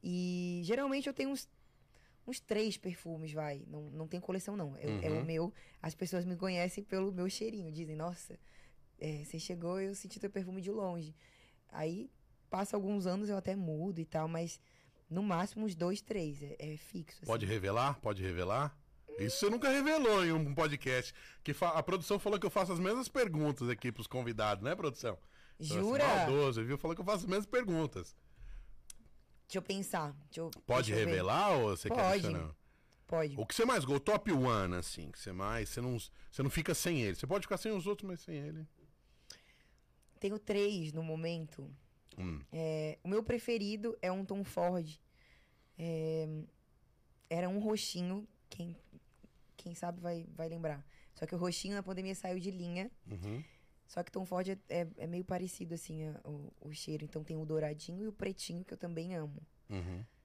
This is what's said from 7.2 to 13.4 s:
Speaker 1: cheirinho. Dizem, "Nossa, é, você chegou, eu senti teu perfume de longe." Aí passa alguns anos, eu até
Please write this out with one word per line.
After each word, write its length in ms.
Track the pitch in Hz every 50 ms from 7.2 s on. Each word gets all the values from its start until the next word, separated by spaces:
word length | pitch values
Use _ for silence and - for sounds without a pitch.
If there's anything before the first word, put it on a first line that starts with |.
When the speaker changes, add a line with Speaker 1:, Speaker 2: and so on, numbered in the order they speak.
| 180 190
Speaker 1:
cheirinho. 420 | 190 - 214 220 220 208 180 160
Dizem, 240 | 156 156 170 156 156
"Nossa, 440 | 156 156 175 180 170 - - - - - - - - - - - - - - _ -
é, 240 | - 156 151 147 147
você 140 | - - 160
chegou, 400 | 160 - 185 170 170 170 180 190
eu 140 | 190 196 202
senti 240 | 196 - 190 - 202
teu 120 | 202 202
perfume 320 | 202 202 185 180 185 190 180
de 80 | 190
longe." 440 | 208 220 202 185 175 170 160 151 156 - - - - - - - _ - _ _
Aí 420 | - - 156 160 170 196 233 269 - - - _ - _ - _
passa 260 | - 185 202 - -
alguns 320 | 208 196 190 208 202 185
anos, 220 | 185 180 196 208 208
eu 80 | 208
até 180 | 196